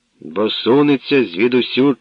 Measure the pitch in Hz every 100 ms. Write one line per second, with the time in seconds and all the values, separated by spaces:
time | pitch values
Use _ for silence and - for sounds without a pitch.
0 | _ _ 76 85 107 - 107 139 147 135
1 | - 139 101 85 123 123 113 123 139 127